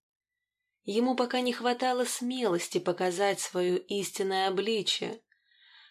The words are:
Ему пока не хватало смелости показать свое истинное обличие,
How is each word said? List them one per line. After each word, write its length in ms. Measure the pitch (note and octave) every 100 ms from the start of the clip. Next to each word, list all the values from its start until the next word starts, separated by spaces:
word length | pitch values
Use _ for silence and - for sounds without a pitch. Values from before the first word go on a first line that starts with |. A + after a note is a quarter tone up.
| _ _ _ _ _ _ _ _
Ему 320 | - G3+ B3 B3
пока 240 | B3 B3+
не 140 | B3
хватало 500 | A#3+ A#3 A#3+ B3+ B3
смелости 720 | A#3+ - B3 B3+ A3+ E3+ - F3+
показать 640 | - F3 F#3 F3 G3+ F#3+
свое 360 | - F3+ F3+ F3+
истинное 720 | - G3+ F3+ - F#3+ F#3+ F#3+
обличие, 760 | F#3+ G3+ A3 F3+ - - - _ _ _ _ - - -